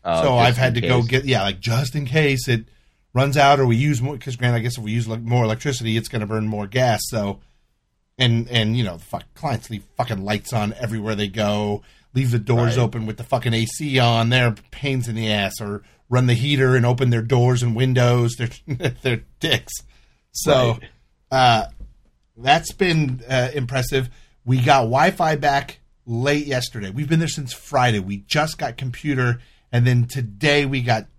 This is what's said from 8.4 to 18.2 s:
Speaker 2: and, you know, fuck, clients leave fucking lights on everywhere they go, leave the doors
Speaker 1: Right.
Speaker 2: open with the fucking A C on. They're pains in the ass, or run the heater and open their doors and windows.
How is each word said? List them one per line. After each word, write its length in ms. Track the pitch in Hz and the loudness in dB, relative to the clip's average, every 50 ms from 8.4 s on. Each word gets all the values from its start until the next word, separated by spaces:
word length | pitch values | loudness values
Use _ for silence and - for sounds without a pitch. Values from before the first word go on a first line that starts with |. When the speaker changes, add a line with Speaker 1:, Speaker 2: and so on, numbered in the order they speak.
| 117 - | -2 -2
Speaker 2:
and, 280 | 120 117 110 107 113 | -2 0 0 0 0
you 60 | 123 117 | 0 -2
know, 140 | 95 87 82 | -2 -6 -10
fuck, 260 | 87 - - 87 - _ _ | -12 -12 -12 -12 -12 _ _
clients 360 | - - 151 127 113 - - | -8 -6 -6 -4 -6 -6 -10
leave 140 | 110 101 - _ _ | -12 -12 -14 _ _
fucking 260 | - 127 120 107 95 95 | -6 -6 -4 -4 -6 -4
lights 300 | 101 107 101 - - 123 | -4 -4 -4 -4 -4 -4
on 200 | 113 104 104 107 - | -4 -2 -4 -4 -6
everywhere 360 | 123 117 113 110 104 110 110 | -8 -6 -6 -6 -6 -6 -4
they 120 | 101 104 | -4 -4
go, 540 | 98 92 110 104 104 104 104 104 104 104 104 - - _ _ _ _ - | -4 -2 -2 -2 0 0 -2 -2 -4 -4 -6 -8 -18 _ _ _ _ -4
leave 180 | 127 135 123 | -2 0 0
the 80 | 120 117 | 0 -2
doors 380 | 101 - 120 117 120 117 113 | 0 0 0 2 2 2 2
Speaker 1:
Right. 60 | 127 120 | 2 0
Speaker 2:
open 220 | 107 - 117 110 | 0 -2 -6 -8
with 120 | 110 107 | -8 -8
the 60 | - 117 | -10 -4
fucking 300 | - 139 135 - 123 113 | -4 -2 -2 0 0 0
A 120 | 113 113 | 0 0
C 320 | 107 - - 151 147 131 | -2 -4 -8 -6 0 2
on. 320 | 127 120 117 117 117 113 117 | 4 4 4 4 2 2 2
They're 240 | 123 127 123 120 107 - - _ | 4 4 2 2 0 -2 -12 _
pains 380 | - - 139 143 135 131 120 | -14 -8 -4 -4 -2 -2 -4
in 80 | 120 110 | -4 -4
the 160 | 113 113 110 | -4 -2 -2
ass, 220 | 104 104 98 95 - - | 0 0 -2 -4 -4 -8
or 200 | 107 101 101 101 - _ _ _ _ _ | -8 -8 -8 -10 -10 _ _ _ _ _
run 160 | 120 123 127 | 2 2 4
the 60 | 127 120 | 4 2
heater 400 | 101 127 147 147 131 135 127 131 | 2 2 0 2 4 4 4 4
and 100 | 127 117 | 4 4
open 240 | 120 123 123 131 123 | 2 2 2 2 2
their 120 | 120 113 | 2 0
doors 420 | 113 117 135 123 120 127 127 120 123 | 0 2 2 4 4 4 4 2 2
and 120 | 117 110 | 0 0
windows. 600 | 113 131 131 127 123 123 120 123 123 | 0 0 2 4 4 4 4 4 4